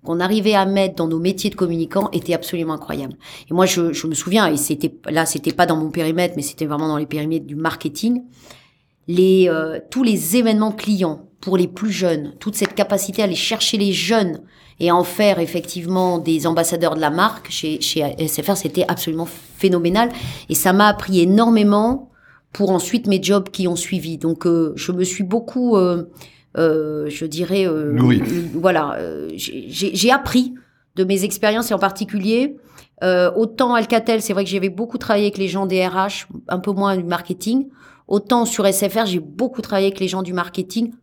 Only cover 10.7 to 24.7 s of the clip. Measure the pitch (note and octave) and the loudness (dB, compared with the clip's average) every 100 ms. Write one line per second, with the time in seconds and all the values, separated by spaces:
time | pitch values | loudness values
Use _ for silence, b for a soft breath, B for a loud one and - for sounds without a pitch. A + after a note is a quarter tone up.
10.7 | G#3+ - G3+ F3+ D3+ - _ - F#3 F3+ | -2 -2 0 0 -2 -12 _ -2 0 0
11.7 | - A3 F3 F3+ D#3+ D3 - - G#3 G3+ | -2 -4 0 0 0 -4 -8 -8 -2 -4
12.7 | - G3+ G3+ G3 F#3 G#3 E3 - A3 - | 0 0 0 -2 -2 0 0 -2 -2 -2
13.7 | A3 G3+ F3+ E3+ A3+ F#3+ D#3 b b b | 0 0 0 2 2 2 -4 b b b
14.7 | b E3+ F3 F3 - G#3 F3+ E3 F3 E3 | b 2 2 2 2 2 4 0 -4 -6
15.7 | F3+ E3+ F#3 F#3 F3 E3 D#3+ D#3+ E3 E3 | -8 -2 0 2 0 0 0 2 2 0
16.7 | E3+ E3+ D#3 D#3 D#3 G#3 A3 - - D#3+ | 2 0 0 0 2 0 0 -10 -6 -4
17.7 | D#3 - E3 C#3+ - D#3+ - D3+ D3+ D#3 | -4 -2 -2 -2 -2 -4 -2 -2 0 0
18.7 | F3+ F3 E3+ - D#3+ E3 - - - F#3+ | 0 0 0 -4 -4 -6 -10 -20 -2 2
19.7 | F3+ E3+ G3 A#3+ A#3+ B B B D#3 F#3+ | 2 2 2 2 -2 B B B 0 2
20.7 | F#3+ G#3 G#3 - F#3 E3+ G3+ A#3 A3+ G#3 | 6 6 4 0 4 6 6 6 6 6
21.7 | G3+ A3 C4+ - b b b b - G3+ | 4 2 0 -6 b b b b -2 0
22.7 | F#3 F3+ A#3+ A3 F#3+ F#3 G3+ F#3+ - F3+ | 0 0 -2 2 0 2 0 0 -4 -2
23.7 | F3 - F#3 D#3 D#3+ D#3+ E3 F3+ E3+ D#3+ | -2 -4 -4 -4 -4 -2 0 2 2 0